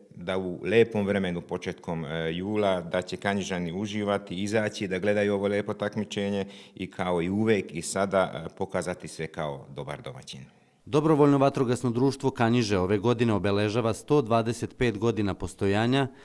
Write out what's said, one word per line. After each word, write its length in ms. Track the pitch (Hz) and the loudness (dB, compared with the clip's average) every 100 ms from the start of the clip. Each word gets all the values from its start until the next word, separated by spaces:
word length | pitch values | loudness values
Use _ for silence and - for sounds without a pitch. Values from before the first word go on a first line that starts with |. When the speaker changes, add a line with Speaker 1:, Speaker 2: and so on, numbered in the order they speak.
| - - | -20 -10
Speaker 1:
da 220 | 87 95 | -4 -4
u 220 | 92 87 | -4 -6
lepom 420 | 90 110 113 107 98 | 2 4 4 2 0
vremenu 340 | 101 92 85 | 0 0 -4
početkom, 640 | - 90 95 87 - 82 73 | -4 -6 -6 -8 -6 -6 -4
e, 260 | 82 82 | -4 -4
jula 480 | 85 95 107 101 92 | -4 -2 0 2 0
da 200 | 85 92 | 0 -4
će 160 | 90 90 | -4 -4
Kanjižani 540 | 104 101 92 92 87 | -2 -2 -2 -2 -4
uživati, 720 | 90 104 104 101 101 101 87 | -4 -6 -4 -2 -2 -2 -6
izaći 440 | 101 110 107 - 101 | -2 0 -2 -4 -4
da 120 | 92 | -2
gledaju 340 | 101 104 101 | 0 2 2
ovo 140 | 101 101 | 0 0
lepo 260 | 101 104 | 0 -2
takmičenje 720 | 104 104 107 104 - 101 101 98 - - - | -4 -4 -4 -4 -4 -2 -2 -4 -10 -20 -12
i 160 | 92 | -10
kao 300 | - 90 90 | -4 -2 0
i 80 | 85 | 0
uvek 360 | 101 110 104 - 76 | 0 2 2 0 -8
i 60 | |
sada, 500 | - 95 98 95 92 | -4 -2 2 2 2
e, 220 | - 82 - | -2 -10 -8
pokazati 500 | 95 92 87 87 80 | -4 -4 -4 -6 -10
se 200 | - 78 | -10 -8
kao 380 | - 76 69 65 69 | -6 -6 -8 -10 -12
dobar 260 | 69 71 | -10 -10
domaćin. 400 | 67 67 67 - - _ _ _ - | -12 -14 -16 -18 -18 _ _ _ -2
Speaker 2:
Dobrovoljno 520 | 143 156 151 147 139 | 2 4 6 6 6
vatrogasno 520 | 139 139 123 123 127 | 4 4 2 2 0
društvo 420 | 117 135 131 135 | 2 2 2 -2
Kanjiže 460 | - 117 120 107 101 | 2 4 4 4 2
ove 200 | 92 104 | 2 2
godine 360 | 113 117 117 | 2 2 2
obeležava 600 | 101 95 101 107 110 113 | 2 2 2 2 0 0
sto 280 | 107 - 147 | -2 2 2
dvadeset 560 | 117 117 113 113 110 - | 4 2 2 -2 -8 -2
pet 200 | 123 113 | 0 2
godina 360 | 113 107 101 | 0 0 -2
postojanja, 720 | 90 90 - 101 101 117 135 131 - | -2 -8 -2 0 2 2 2 0 -6